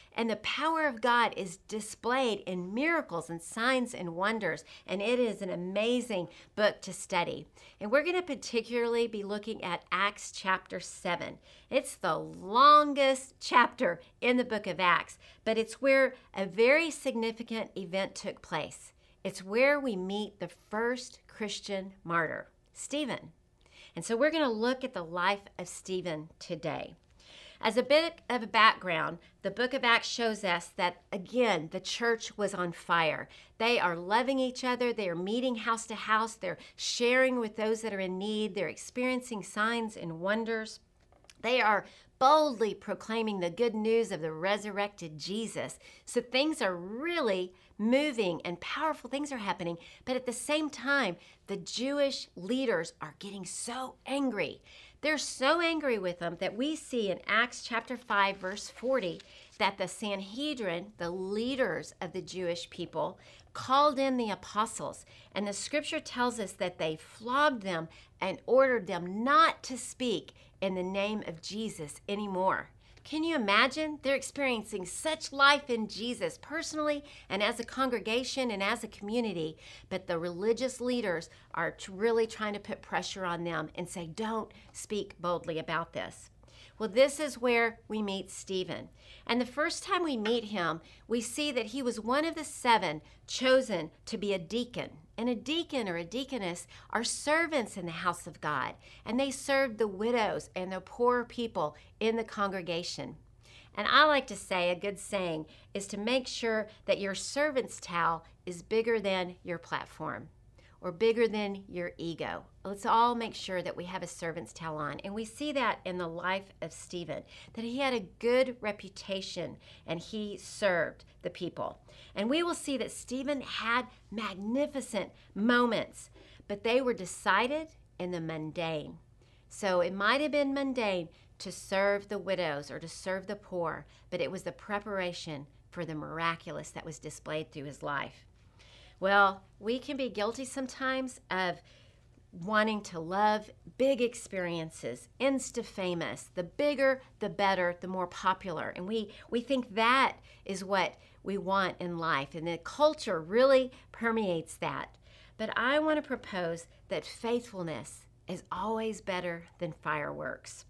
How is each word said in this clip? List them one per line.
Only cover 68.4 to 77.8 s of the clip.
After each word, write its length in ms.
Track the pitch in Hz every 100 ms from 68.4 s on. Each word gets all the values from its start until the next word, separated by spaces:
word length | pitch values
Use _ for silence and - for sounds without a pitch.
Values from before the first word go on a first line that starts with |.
| -
ordered 400 | 254 269 240 175
them 380 | 175 175 202
not 400 | 247 302 330 -
to 120 | - 254
speak 580 | - - 254 170 - - - -
in 160 | 190 185
the 60 |
name 400 | 180 196 208 208 -
of 160 | 160
Jesus 580 | - 202 220 - 147 - -
anymore. 640 | 208 208 185 185 95 - - - -
Can 220 | - 311
you 100 | 330
imagine? 640 | 311 202 202 254 302 311 294
They're 120 | 262
experiencing 720 | 269 - - 269 233 - 202 180
such 460 | - 320 311 -
life 360 | 277 277 285 285
in 200 | 233 214
Jesus 500 | 185 233 214 170 -
personally 640 | - 311 320 311 302 294 285 - -
and 140 | 196
as 160 | 208 226
a 60 |
congregation 880 | 226 -